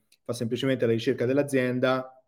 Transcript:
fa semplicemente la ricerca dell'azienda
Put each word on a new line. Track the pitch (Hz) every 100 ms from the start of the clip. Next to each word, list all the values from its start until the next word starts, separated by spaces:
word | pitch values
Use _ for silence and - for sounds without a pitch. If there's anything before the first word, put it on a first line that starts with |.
| _ _
fa | -
semplicemente | 117 117 120 135 127 117
la |
ricerca | 113 135 127 127
dell'azienda | 139 139 135 127 123 131 131 - -